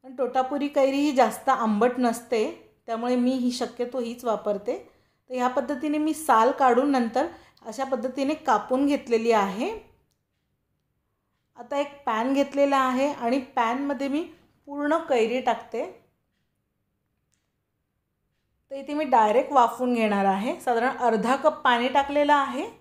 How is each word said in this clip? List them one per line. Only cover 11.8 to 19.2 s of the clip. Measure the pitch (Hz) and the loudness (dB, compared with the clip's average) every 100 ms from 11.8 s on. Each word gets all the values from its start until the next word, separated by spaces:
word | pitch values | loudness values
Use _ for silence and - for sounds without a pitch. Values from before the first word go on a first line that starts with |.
| 285 - - | -6 -6 -4
पॅन | 220 247 | -2 0
घेतलेला | 277 277 277 277 277 | 2 0 2 2 4
आहे | 262 254 277 | 2 0 -2
आणि | - 233 269 254 - | -2 -2 -2 -2 -2
पॅनमध्ये | 226 254 285 269 277 | -2 -2 -4 -4 -4
मी | 294 349 - _ _ - | -4 -6 -14 _ _ -14
पूर्ण | 285 294 320 | -6 -2 -2
कैरी | 320 254 220 254 | 0 0 0 0
टाकते. | 247 - - 226 349 - _ _ _ _ _ _ _ _ _ _ _ _ _ _ _ _ _ _ _ _ _ _ _ _ _ _ _ | -2 -4 -6 -8 -8 -12 _ _ _ _ _ _ _ _ _ _ _ _ _ _ _ _ _ _ _ _ _ _ _ _ _ _ _
तर | 277 | -12
इथे | 277 | -6
मी | 294 294 | -4 4
डायरेक्ट | 247 | 4